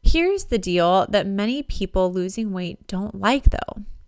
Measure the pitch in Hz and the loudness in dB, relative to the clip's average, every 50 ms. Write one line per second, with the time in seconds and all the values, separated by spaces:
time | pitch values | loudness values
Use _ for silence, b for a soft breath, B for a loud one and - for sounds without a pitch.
0 | - - - 320 339 370 403 392 - - 247 214 185 185 175 175 170 175 185 190 | 8 6 6 6 4 2 0 -2 -2 -2 -2 -2 0 0 2 2 4 4 4 2
1 | - - 208 202 - 196 196 196 202 226 254 294 277 - - - 190 180 - 190 | 2 2 0 0 0 0 -2 -2 -2 -2 -2 -4 -6 -6 -4 -4 -4 -2 0 0
2 | 185 180 180 185 180 190 196 - 226 208 190 180 180 170 - _ - - - 180 | 0 0 0 -2 -4 -4 -6 -6 -6 -6 -6 -6 -6 -8 -10 _ -12 -8 -6 -6
3 | 196 214 - 190 196 208 262 277 - - - - - - - - 202 - - - | -6 -8 -8 -2 0 0 0 4 4 2 2 2 -6 -8 -10 -12 -12 -12 -14 -16
4 | - | -18